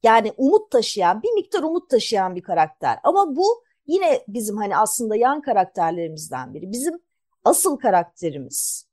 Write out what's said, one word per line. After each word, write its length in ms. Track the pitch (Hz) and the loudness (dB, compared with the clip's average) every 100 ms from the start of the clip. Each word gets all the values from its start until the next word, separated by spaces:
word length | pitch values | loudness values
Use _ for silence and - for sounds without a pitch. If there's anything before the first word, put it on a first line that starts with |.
Yani 300 | 233 226 214 - | 6 4 2 -2
umut 340 | 269 415 427 | 2 2 2
taşıyan, 520 | 247 220 208 180 208 | -2 0 0 0 0
bir 100 | 415 | 0
miktar 300 | 440 - 381 | -2 -2 -4
umut 280 | 311 339 _ | -2 -4 _
taşıyan 460 | 247 - 214 185 180 | 0 2 -2 -2 -4
bir 60 | |
karakter. 560 | 180 165 - _ 139 113 | -4 0 0 _ -4 0
Ama 340 | - 370 381 269 | 2 2 0 0
bu 280 | 392 466 _ _ - | 0 0 _ _ -4
yine 380 | 349 349 269 - | 0 2 0 -2
bizim 280 | 214 214 208 | -8 -6 -4
hani 200 | 202 165 | -2 0
aslında 400 | 214 - 226 214 | 0 0 -2 2
yan 240 | 240 294 | 2 0
karakterlerimizden 1120 | 277 214 185 - 165 165 165 156 156 127 131 | 0 0 0 -2 -2 -2 -8 -10 -12 -10 -10
biri. 180 | 151 180 | -14 -10
Bizim 220 | 233 294 339 _ _ _ _ | -6 -6 -6 _ _ _ _
asıl 320 | - - 381 285 | 2 2 0 0
karakterimiz 1120 | 240 185 170 _ 170 143 127 - - - _ | 2 2 2 _ -6 -6 -10 -8 -6 -8 _